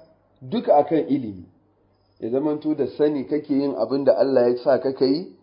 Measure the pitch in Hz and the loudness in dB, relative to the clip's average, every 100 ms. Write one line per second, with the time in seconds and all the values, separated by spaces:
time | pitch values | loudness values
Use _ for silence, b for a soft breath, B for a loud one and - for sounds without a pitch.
0 | - _ _ _ 127 214 226 147 143 160 | -20 _ _ _ -8 -4 2 4 4 0
1 | 123 135 113 92 - _ _ _ _ _ | 0 -2 -2 -10 -16 _ _ _ _ _
2 | _ _ 110 127 151 151 156 147 123 - | _ _ -4 -2 -2 -2 -4 -2 -2 0
3 | 151 147 123 147 - 135 143 131 113 139 | 0 0 -4 -4 -2 -2 0 -2 -2 0
4 | 135 110 135 127 120 123 151 127 131 131 | 2 4 4 4 2 2 2 0 0 0
5 | 135 147 190 - | 0 0 -4 -16